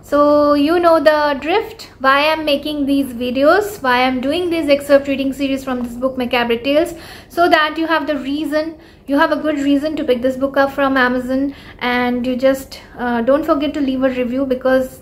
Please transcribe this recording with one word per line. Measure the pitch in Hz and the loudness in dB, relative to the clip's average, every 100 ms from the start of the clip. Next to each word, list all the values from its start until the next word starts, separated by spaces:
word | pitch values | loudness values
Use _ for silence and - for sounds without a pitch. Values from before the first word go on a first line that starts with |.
so | - 285 294 294 294 | 0 2 4 4 4
you | 294 285 349 | 2 2 4
know | 339 330 | 4 6
the | 294 302 294 277 | 4 4 0 -2
drift, | 294 392 440 - - - | -2 -2 -2 -12 -20 -2
why | 262 277 302 | 2 4 2
I'm | 320 | 0
making | 302 285 302 294 269 | 0 -2 -2 -4 0
these | 277 247 | 0 0
videos, | 233 247 254 285 370 415 - | -4 -4 2 4 4 0 -4
why | 262 247 | 0 2
I'm | 254 254 | 2 0
doing | 262 330 359 | -2 -2 -2
these | 330 285 | -2 0
excerpt | 277 - 277 277 | 0 4 2 2
reading | 269 269 | -2 -4
series | 262 277 269 | -2 -4 -4
from | 269 247 | -4 -6
this | 240 | -6
book, | 240 262 262 | -4 -6 -4
Macabre | 240 254 233 233 | -2 -2 0 -2
Tales, | 269 294 349 339 - - - | 0 0 0 -6 -16 -20 -10
so | - 349 | 0 4
that | 330 311 311 | 4 2 -2
you | 320 | -2
have | 320 285 | 0 -2
the | 294 | -6
reason, | 254 285 302 302 320 320 - - - | -4 -6 -2 -2 -4 -10 -20 -20 -2
you | 277 | 0
have | 320 | 2
a | 294 | 0
good | 302 294 | -2 -2
reason | 277 285 302 311 | 0 0 0 -4
to | |
pick | 247 247 | 0 0
this | 262 254 | 0 -2
book | 277 277 | -2 0
up | 277 | 0
from | 277 269 269 | 0 0 2
Amazon. | 247 254 247 262 277 277 - - | 0 0 -2 -2 -4 -6 -20 -6
And | 247 247 247 247 247 | -4 -2 -2 -2 -4
you | 247 | 0
just, | 262 269 - - - - | 0 0 -6 -18 -20 -8
uh, | 240 240 | -4 -2
don't | 233 285 311 | 2 2 2
forget | 302 294 311 | 0 0 -2
to | |
leave | 269 262 | -2 0
a | 262 | -2
review, | 254 240 254 269 | 0 -4 -2 -2
because | 247 262 262 262 - | -2 2 0 0 -10